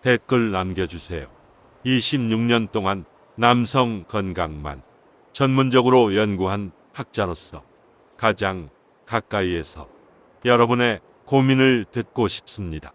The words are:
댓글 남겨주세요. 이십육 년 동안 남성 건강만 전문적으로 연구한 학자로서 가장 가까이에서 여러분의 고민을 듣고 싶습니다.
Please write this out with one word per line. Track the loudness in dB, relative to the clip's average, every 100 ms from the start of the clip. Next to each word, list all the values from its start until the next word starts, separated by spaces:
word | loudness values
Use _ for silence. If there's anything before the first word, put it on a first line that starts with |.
댓글 | 2 0 _ 0 2
남겨주세요. | 0 -2 -2 -4 -6 -10 -10 -10 -20 _ _ _ _
이십육 | -2 0 0 -2 -2 0
년 | 2 0 0
동안 | -4 -2 -4 -8 _ _ 0
남성 | 2 2 2 0 0 -2 -6
건강만 | -4 -4 -4 -6 -6 -12 -12 -16 _ _ _ _
전문적으로 | -2 0 2 4 4 6 4 4 2
연구한 | 0 0 -2 -4 -8 -14 _
학자로서 | -14 -12 -4 -4 -4 -12 -16 -20 _ _ _ _ _
가장 | -2 0 -2 -6 -12 _ _ _ _
가까이에서 | -6 -4 -4 -2 -2 -6 -14 -20 -20 _ _ _ _ 2
여러분의 | 4 4 4 2 0 _ _ 0
고민을 | 2 4 4 4 2 -2
듣고 | -8 -8 -2 -2
싶습니다. | -2 -12 -12 -10 -10 -12